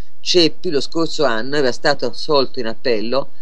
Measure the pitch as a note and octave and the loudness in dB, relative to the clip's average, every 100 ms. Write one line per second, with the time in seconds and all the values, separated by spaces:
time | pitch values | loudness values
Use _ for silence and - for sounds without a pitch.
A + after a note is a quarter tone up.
0 | - - - F3+ D#3+ - F#3 C#3+ - E3 | -2 -2 0 2 2 2 0 0 0 0
1 | D#3+ - C#3 A2 B2 D3 C3 A#2+ D#3 C#3 | 0 0 0 0 0 0 0 0 0 0
2 | B2 A2 - C#3+ B2 - A2+ A2+ C3+ A2+ | 0 0 0 2 0 0 -2 -2 0 0
3 | A2 B2+ - - | 0 0 0 -2